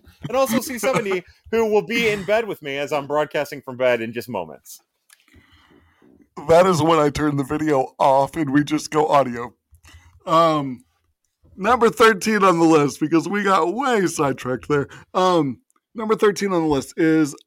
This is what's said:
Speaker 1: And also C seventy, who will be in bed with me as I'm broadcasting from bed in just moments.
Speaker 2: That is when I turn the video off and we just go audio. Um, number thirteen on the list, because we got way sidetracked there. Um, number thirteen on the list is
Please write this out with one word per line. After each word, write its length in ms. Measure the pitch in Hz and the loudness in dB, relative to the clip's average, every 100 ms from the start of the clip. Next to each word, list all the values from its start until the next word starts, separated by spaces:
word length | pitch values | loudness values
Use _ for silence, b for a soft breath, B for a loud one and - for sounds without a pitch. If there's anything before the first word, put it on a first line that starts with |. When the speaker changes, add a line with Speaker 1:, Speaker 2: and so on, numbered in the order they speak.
| b b - | b b -8
Speaker 1:
And 80 | 247 | -4
also 240 | 262 233 | -2 -2
C 180 | - 240 | -4 -6
seventy, 460 | 262 269 202 185 b b - | -2 -2 -2 -6 b b -6
who 140 | 220 220 | -2 0
will 180 | 214 175 | 0 0
be 240 | 233 226 | -2 -2
in 160 | 208 180 | -2 -2
bed 200 | 214 214 | -2 -2
with 140 | 156 | -8
me 160 | 143 139 | -8 -8
as 140 | 143 | -4
I'm 160 | 147 139 | -4 -2
broadcasting 540 | 147 151 160 143 143 | -2 -2 -4 -6 -8
from 160 | 131 123 | -14 -2
bed 240 | 127 120 | 0 0
in 100 | 113 | -2
just 160 | 120 117 | -8 -8
moments. 540 | 104 82 69 - - _ _ _ b b b b b b b b b b _ _ - 147 | -8 -8 -14 -20 -20 _ _ _ b b b b b b b b b b _ _ -10 2
Speaker 2:
That 160 | 165 185 | 4 6
is 160 | 165 | 4
when 180 | 156 165 | 2 4
I 100 | 147 | 2
turn 280 | 123 151 143 | 0 -2 -2
the 60 | |
video 500 | 131 151 156 139 131 - | -4 -4 0 0 -2 0
off 380 | 147 135 135 165 | 2 4 2 -2
and 160 | 143 | -2
we 120 | 139 | 0
just 280 | 147 151 - | 0 -2 -2
go 160 | 156 151 | -2 2
audio. 460 | 147 127 120 120 - _ _ b b b b - | 2 2 -4 -12 -16 _ _ b b b b 0
Um, 580 | 165 165 151 139 120 _ _ _ _ _ _ _ - | 2 4 2 -4 -10 _ _ _ _ _ _ _ -6
number 340 | 196 247 220 | -2 2 2
thirteen 540 | - 220 202 220 214 | 4 4 4 0 2
on 160 | 196 170 | 2 4
the 60 | 165 | 4
list, 340 | 160 143 - | 4 2 -2
because 280 | 151 160 151 | -2 0 0
we 160 | 202 | -2
got 300 | 196 190 170 | 0 0 0
way 320 | 214 269 226 175 | -2 -2 0 0
sidetracked 600 | 131 143 131 127 127 - | -2 -4 -4 -6 -8 -2
there. 200 | 147 135 B B | -2 -2 B B
Um, 480 | - 185 175 139 113 _ _ _ | -2 2 2 0 -6 _ _ _
number 220 | 233 220 214 | -10 -4 0
thirteen 360 | 208 180 202 | 0 0 -2
on 100 | 180 | -2
the 60 | 160 | 0
list 260 | 139 123 - | -2 -4 -2
is 380 | 160 160 147 151 | 0 2 0 -4